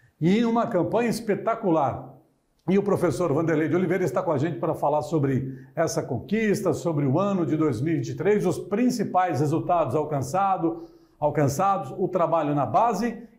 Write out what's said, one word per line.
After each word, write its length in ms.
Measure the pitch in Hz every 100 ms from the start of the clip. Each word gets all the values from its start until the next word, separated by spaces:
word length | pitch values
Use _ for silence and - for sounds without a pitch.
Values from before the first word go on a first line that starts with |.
| _ _
e 240 | 156 208 233
uma 200 | 233 220
campanha 440 | 180 - 214 240
espetacular. 1040 | - - 190 220 226 202 160 135 107 - - _ _ _ _ -
E 80 | 196
o 60 |
professor 500 | 202 185 170 131 175
Vanderlei 340 | 139 165 156 156
de 80 | 170
Oliveira 300 | 185 185 175
está 180 | 190
com 80 | 175
a 60 | 147
gente 200 | 165 151
para 160 | 165
falar 280 | 151 151 151
sobre 580 | 147 160 135 127 - - - -
essa 260 | 165 165
conquista, 720 | - 117 - 214 220 185 185
sobre 340 | 139 170 147 143
o 140 | 147
ano 260 | 202 190 156
de 120 | 156
dois 240 | 156 113
mil 140 | 156 156
e 20 |
vinte 120 | 127
e 40 | -
três, 300 | 165 208 175
os 120 | -
principais 840 | - 208 247 - 180 180 185 139
resultados 520 | 147 156 - 175 143
alcançado, 920 | 151 151 135 131 185 196 185 165 - - - _ _
alcançados, 720 | 151 147 139 - 196 190 127 -
o 100 | 180
trabalho 480 | 185 160 165 147 147
na 100 | 123
base 640 | 135 143 190 240 - -